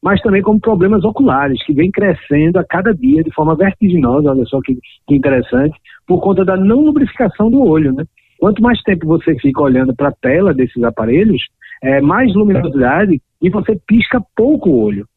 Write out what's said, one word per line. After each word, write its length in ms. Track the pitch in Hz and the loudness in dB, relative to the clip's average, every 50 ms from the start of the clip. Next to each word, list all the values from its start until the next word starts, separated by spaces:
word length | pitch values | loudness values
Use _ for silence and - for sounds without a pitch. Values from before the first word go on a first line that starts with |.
| - | 0
mas 180 | 208 202 196 | 0 -2 0
também 220 | - 233 196 196 190 | 0 0 0 0 2
como 160 | 208 214 214 | 2 0 0
problemas 440 | - 220 220 185 175 190 214 208 170 | 2 0 0 2 2 2 2 2 0
oculares, 600 | 214 208 - 277 240 135 135 139 143 135 120 - | -2 -4 0 -2 0 0 0 -2 -2 -4 -6 -6
que 80 | - 151 | -6 -2
vem 160 | 131 160 185 | 0 0 0
crescendo 720 | 190 - 202 202 175 - - - 143 147 156 160 175 185 | 0 -2 -2 -2 -2 -2 -4 -2 0 0 2 2 0 0
a 40 | 170 | -2
cada 300 | - - 170 190 214 226 | -2 -4 -4 -2 -2 -2
dia 300 | 165 123 262 139 160 165 | 0 0 0 2 2 0
de 100 | 160 - | -2 -2
forma 220 | - 156 156 160 | -2 -2 -2 0
vertiginosa, 760 | 151 190 196 190 _ - 196 175 175 139 120 123 143 151 147 | 0 0 -2 0 _ -2 0 2 2 0 0 0 0 0 0
olha 160 | 135 135 123 | 0 0 -2
só 140 | - - 135 | -2 -4 -6
que, 160 | 131 - 131 123 - - - _ _ - | -4 -4 -6 -6 -6 -20 -20 _ _ 0
que 80 | 147 | 0
interessante, 600 | 139 131 147 135 127 120 - - 123 139 156 156 - _ - - - _ | 0 2 2 0 0 -2 0 -2 0 0 0 -4 -6 _ -20 -20 -20 _
por 160 | _ 180 180 | _ -2 0
conta 240 | - 190 196 180 190 | 0 0 0 0 0
da 100 | 185 190 | 0 0
não 260 | 185 190 196 226 262 | 0 2 2 2 4
lubrificação 680 | 302 311 294 294 277 - - - 254 202 - - 208 226 | 2 2 2 2 0 -2 -2 -2 -4 -4 -2 0 0 2
do 120 | 240 277 | 2 2
olho, 300 | 269 208 156 160 156 139 131 | 2 2 2 2 2 0 -2
né? 100 | 135 156 - _ _ _ _ _ _ | -4 -6 -12 _ _ _ _ _ _
Quanto 220 | - 196 214 - | -2 -2 0 2
mais 180 | 214 240 240 - - | 2 0 0 0 0
tempo 240 | - 196 170 - 156 | -2 -2 -2 0 -2
você 260 | 165 165 - - 160 135 | -2 0 0 -2 -4 0
fica 220 | - 139 131 - | 0 -2 0 0
olhando 340 | 143 139 131 127 131 131 127 | 0 0 2 0 0 -2 -2
pra 160 | 117 - - - _ | -2 -4 -4 -4 _
tela 320 | - 127 135 165 196 196 156 | -4 -2 0 2 2 2 2
desses 300 | 131 127 120 - 123 120 | 0 -2 -4 -2 -2 -4
aparelhos, 580 | 117 110 - 113 110 120 156 202 220 190 123 - - _ _ _ - - - | -4 -2 -4 -2 0 2 2 2 2 0 -2 -4 -10 _ _ _ -20 -20 -8
é, 180 | - 131 135 139 | -4 -2 0 2
mais 320 | 139 143 175 214 262 247 180 | 2 2 2 2 0 0 2
luminosidade 840 | 202 214 208 190 143 147 170 131 139 127 123 139 165 208 202 175 135 _ _ _ _ | 2 2 2 0 0 -2 -2 -2 0 0 0 0 0 0 0 0 -2 _ _ _ _
e 80 | - 185 | -4 -2
você 260 | 185 214 214 - 220 196 _ - | -2 -2 -2 -2 -4 -4 _ 0
pisca 340 | 214 233 208 - - 254 - _ _ | 2 2 2 0 -2 -4 -4 _ _
pouco 340 | - 220 262 311 - - 190 | -2 0 2 2 0 2 2
o 140 | 151 120 107 | 2 2 2
olho. 240 | 107 104 98 104 _ _ | 0 -2 -4 -8 _ _